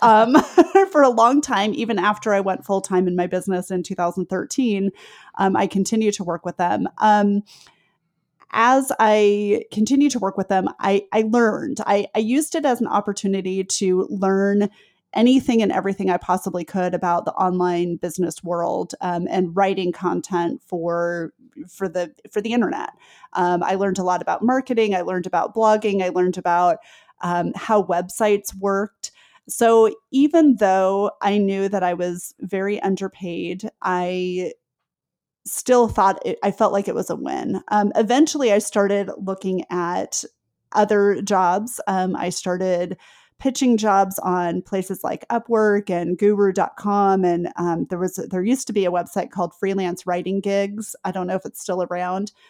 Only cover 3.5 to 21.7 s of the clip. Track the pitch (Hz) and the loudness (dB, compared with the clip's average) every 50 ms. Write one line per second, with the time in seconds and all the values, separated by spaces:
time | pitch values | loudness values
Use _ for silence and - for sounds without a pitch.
3.5 | 185 175 180 - 190 185 175 - 190 - 180 170 175 190 180 - 185 190 - - | -4 -4 -4 -4 -6 -6 -6 -6 -4 -2 -2 -2 -2 -4 -4 -4 -4 -6 -6 -4
4.5 | - - 262 233 208 196 196 196 - - - - - - - - - - 190 196 | -2 -2 0 0 0 0 0 -2 -4 -6 -12 -20 -20 -20 -20 -14 -4 -2 0 0
5.5 | 190 - 196 196 - 196 190 - 226 226 220 208 208 - 196 170 170 170 - 180 | 2 0 -2 0 0 -2 0 0 0 0 2 0 0 -2 -4 -6 -6 -6 -6 -8
6.5 | 175 - 180 175 208 208 180 - - - - 214 208 208 202 202 202 202 208 - | -4 -4 -2 -2 0 -2 -2 -4 -2 0 2 4 4 4 4 4 2 0 -2 -6
7.5 | - - - - _ _ _ _ _ _ _ _ _ _ _ _ _ _ _ _ | -12 -20 -20 -20 _ _ _ _ _ _ _ _ _ _ _ _ _ _ _ _
8.5 | - - 226 240 262 269 269 269 - - 226 214 214 214 208 202 208 208 208 202 | -2 2 4 4 4 4 2 0 0 2 2 4 4 4 4 4 4 2 0 0
9.5 | 202 - - - - 214 220 208 277 277 285 294 - 240 196 190 190 202 190 - | -2 -2 -2 -4 -2 -2 0 2 4 4 4 4 2 0 -2 -2 -2 -4 -2 0
10.5 | 196 190 190 - - - - 196 196 202 - - - 220 220 220 214 240 233 220 | 0 0 0 -2 -4 -4 0 0 0 0 0 0 0 0 2 2 2 4 4 2
11.5 | 208 - - - - - - - 202 208 208 - - - 226 214 247 285 311 - | 2 0 -4 -6 -6 -4 -2 0 0 0 0 -2 -2 -2 0 0 0 0 0 0
12.5 | - 330 302 269 247 240 233 - - 208 208 208 202 - - 196 196 190 185 185 | -2 -2 0 0 0 0 0 0 0 0 -2 -2 -4 -4 -2 -2 -2 -2 -2 -4
13.5 | 185 190 190 190 - - 208 185 185 185 185 - - 196 190 190 190 190 196 202 | -4 -4 -4 -4 -4 -2 0 0 0 0 0 -2 -4 -2 0 2 2 2 2 2
14.5 | 202 202 202 196 - _ _ _ _ _ _ _ - 214 226 247 262 262 254 - | 2 2 0 0 -2 _ _ _ _ _ _ _ 0 2 4 6 6 4 4 2
15.5 | 240 226 220 190 - 190 185 196 196 - 196 190 180 180 - - 180 185 - 196 | 2 2 2 2 0 -2 -2 -2 -4 -2 -2 -2 -2 -2 0 -2 -2 -2 -2 -4
16.5 | 190 180 170 - - 190 180 180 180 170 190 180 175 170 - - - - 185 185 | -6 -6 -8 -6 -4 -2 -2 -2 -2 -2 -2 0 0 0 -2 -4 -2 0 0 0
17.5 | 180 180 180 180 175 175 175 175 170 - - 175 156 - 180 - - - - 170 | 2 0 0 0 0 0 -2 -2 -4 -4 -6 -6 -4 -2 -4 -4 -4 -8 -8 -6
18.5 | 175 170 170 175 - 190 185 180 - - - 180 175 180 180 - - 190 185 170 | -4 -2 -2 -2 -2 -4 -6 -8 -8 -8 -6 -4 -4 -4 -4 -2 -2 -2 -2 -2
19.5 | 165 190 196 190 196 190 185 180 170 - 185 180 175 180 160 - 190 175 170 170 | 0 0 0 0 0 -2 -2 -4 -4 -4 -4 -4 -2 -4 -4 -4 -4 -4 -2 -4
20.5 | - - - _ - 175 165 170 170 170 170 175 170 170 165 160 - _ _ _ | -6 -8 -10 _ -8 -6 -4 -4 -2 -2 -2 -4 -4 -6 -8 -10 -12 _ _ _
21.5 | _ - 165 180 | _ -20 -20 -20